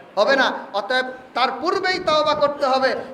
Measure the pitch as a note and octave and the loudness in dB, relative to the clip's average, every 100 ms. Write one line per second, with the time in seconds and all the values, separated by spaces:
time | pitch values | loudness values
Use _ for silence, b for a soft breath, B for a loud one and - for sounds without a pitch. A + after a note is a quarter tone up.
0 | - F#3+ G#3+ C4+ A3+ - - G3+ - B3+ | -6 0 2 4 2 -2 -6 -6 -2 -2
1 | B3+ - - A#3+ B3+ A#3+ D#4+ F#4+ F#4 F#4 | -2 -8 -8 -2 -2 0 -2 0 0 -2
2 | D#4+ D4+ D4+ D4 C#4+ D4 C4+ C4 C4 - | 0 2 2 2 0 0 0 2 2 -2
3 | - | -8